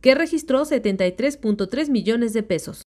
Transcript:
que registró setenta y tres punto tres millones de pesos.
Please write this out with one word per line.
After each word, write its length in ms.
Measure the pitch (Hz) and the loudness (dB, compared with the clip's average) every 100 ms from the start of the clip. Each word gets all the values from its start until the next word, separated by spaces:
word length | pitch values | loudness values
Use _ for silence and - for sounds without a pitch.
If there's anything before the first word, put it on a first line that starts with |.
que 120 | 254 | 4
registró 520 | 269 330 320 - 262 294 | 4 2 -2 0 0 2
setenta 400 | 269 214 190 185 | 0 0 0 0
y 60 | |
tres 260 | 180 262 285 | 0 -4 -2
punto 320 | 220 202 190 | -2 -2 -2
tres 180 | 247 302 | -2 0
millones 460 | 247 180 233 233 | 0 0 0 0
de 80 | 220 | -2
pesos. 400 | 214 165 - 156 - | -2 -4 -4 -16 -18